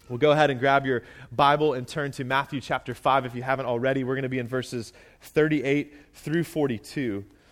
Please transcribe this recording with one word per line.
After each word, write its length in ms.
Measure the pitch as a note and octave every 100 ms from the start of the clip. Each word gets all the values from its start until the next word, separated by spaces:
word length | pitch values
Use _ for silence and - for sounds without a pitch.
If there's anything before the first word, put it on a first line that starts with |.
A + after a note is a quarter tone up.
| -
Well, 100 | A#2+
go 140 | D3
ahead 180 | D3 D3
and 100 | B2+
grab 280 | C#3 C#3 C3+
your 160 | A#2+ - - -
Bible 440 | A2+ C#3 D3+ D3+ B2+
and 120 | B2
turn 220 | D#3 C#3+
to 100 | C3+
Matthew 380 | B2+ C3+ C#3 C#3
chapter 340 | - C3 - A#2+
five 320 | C#3 C3+ B2+
if 80 | B2
you 80 |
haven't 240 | B2 C3+ B2
already. 360 | A#2+ C3 C3+
We're 120 | B2+ C3+
gonna 120 | C3
be 120 | B2+
in 80 | A#2
verses 440 | B2+ - B2 - - - _
thirty-eight 720 | - D#3 D#3 D3+ C#3 D3 - - - -
through 300 | D3 E3 D#3+
forty-two. 800 | D#3 C#3 G#2+ - D3+ B2 G2+ G2+ _ _